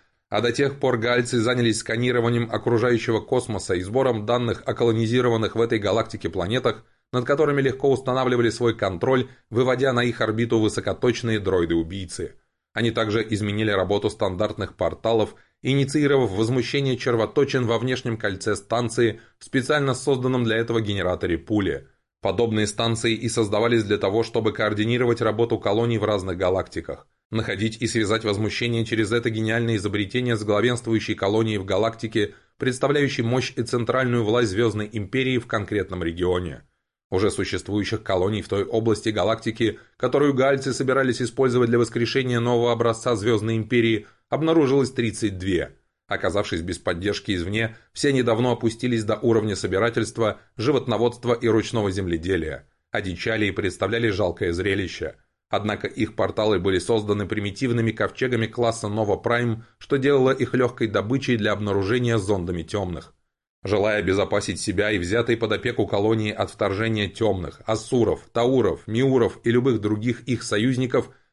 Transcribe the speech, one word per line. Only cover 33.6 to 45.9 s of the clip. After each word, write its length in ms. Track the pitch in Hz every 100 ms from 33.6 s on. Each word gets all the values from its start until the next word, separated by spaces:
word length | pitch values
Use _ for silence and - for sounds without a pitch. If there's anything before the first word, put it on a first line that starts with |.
центральную 640 | 113 123 113 127 127 120
власть 260 | 104 120 113
Звёздной 380 | 95 117 104 104
Империи 480 | 113 98 131 131 123
в 80 | -
конкретном 560 | 113 98 104 92 90
регионе. 600 | 85 82 90 90 87 58 - _ _ _ -
Уже 180 | 92 101
существующих 720 | - 92 92 - 104 101 110
колоний 380 | - 92 95 107
в 80 | -
той 160 | 101
области 460 | 95 113 113 104 113
галактики, 680 | 104 98 113 - - 110 - - -
которую 340 | 123 139 143
гаальцы 400 | 123 135 139 135
собирались 480 | 120 131 131 131 117
использовать 480 | 120 - 131 123 117
для 100 | 120
воскрешения 600 | 113 120 113 135 123 120
нового 320 | 120 120 120
образца 420 | 113 117 110 127
Звёздной 440 | 110 107 110 110 113
Империи, 480 | 107 123 113 107 - _ -
обнаружилось 600 | 131 160 165 135 139 123
тридцать 440 | - 117 98 107 92
две. 400 | 95 87 65 - _